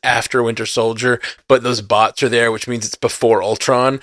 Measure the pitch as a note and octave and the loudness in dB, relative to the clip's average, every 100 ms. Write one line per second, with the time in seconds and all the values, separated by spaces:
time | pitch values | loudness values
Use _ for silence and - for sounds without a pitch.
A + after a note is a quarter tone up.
0 | B2+ A#2 - B2+ A#2 A2+ A2 B2 A2+ A2 | -2 -2 0 0 0 -2 -4 -2 -2 0
1 | B2 A#2 - - - C3 A#2+ A#2 G2+ G#2+ | 0 -2 -4 -6 2 2 2 -4 0 2
2 | A2 - B2+ A#2 A#2 A2 - A#2+ G#2+ - | 2 0 0 2 0 -2 -6 -8 -8 -4
3 | A#2 - A#2 G#2+ G2 A2+ - B2 C3 C3+ | -6 0 2 2 0 -2 0 2 2 -2